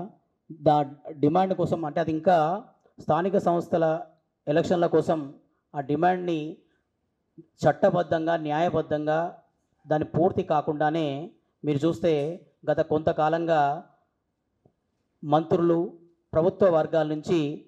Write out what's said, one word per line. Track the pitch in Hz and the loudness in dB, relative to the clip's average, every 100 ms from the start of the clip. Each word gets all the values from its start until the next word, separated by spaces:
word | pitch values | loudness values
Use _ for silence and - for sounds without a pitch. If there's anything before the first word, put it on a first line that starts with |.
| 196 - _ _ - | -6 -16 _ _ -20
దా-, | 160 147 147 135 143 - | -2 2 4 2 -6 -16
డిమాండ్ | 156 147 175 190 | -2 2 2 0
కోసం, | 180 156 170 | 0 -2 -2
అంటే | 151 175 | -4 -4
అది | 160 | -2
ఇంకా | 156 190 175 156 196 - _ _ - | 0 2 4 2 -2 -8 _ _ -10
స్థానిక | - 156 190 175 | -2 0 0 0
సంస్థల | 175 170 160 175 160 165 - _ _ _ - | 0 0 0 0 0 -2 -6 _ _ _ -2
ఎలక్షన్ల | 156 156 175 170 | 0 0 0 2
కోసం | 160 156 165 139 - _ _ _ | 2 0 -2 -6 -14 _ _ _
ఆ | 151 | -8
డిమాండ్ని | 135 147 175 185 180 160 151 196 _ _ _ _ _ _ _ - | -4 0 0 0 -2 -4 -6 -12 _ _ _ _ _ _ _ -20
చట్టబద్ధంగా, | - _ 156 143 202 175 165 165 160 165 | -20 _ 0 4 2 2 0 -2 0 -2
న్యాయబద్ధంగా | 151 151 175 160 156 151 151 156 175 - _ _ _ _ 139 | -2 0 0 0 -2 -2 0 -2 -2 -8 _ _ _ _ -4
దాన్ని | 156 151 | -2 0
పూర్తి | 151 185 190 | 0 2 0
కాకుండానే | - 151 143 147 151 165 151 139 175 - _ _ | -2 -2 -2 -2 -2 0 -2 -4 -10 -16 _ _
మీరు | 147 143 | -4 0
చూస్తే | 160 - 175 151 147 180 - _ 151 | 0 0 0 0 -2 -8 -16 _ -2
గత | 147 | -2
కొంతకాలంగా | 156 156 160 160 151 165 165 156 143 156 - _ _ _ _ _ _ _ _ _ _ _ _ _ | 0 0 0 0 0 0 0 2 2 -2 -10 _ _ _ _ _ _ _ _ _ _ _ _ _
మంత్రులు, | 147 151 160 185 170 165 190 - _ _ _ | 0 0 2 2 2 2 -2 -8 _ _ _
ప్రభుత్వ | 160 175 - 196 | 0 0 4 4
వర్గాల | 160 156 160 151 | 4 2 0 -2
నుంచి | 156 151 175 143 156 | -4 -2 0 0 -6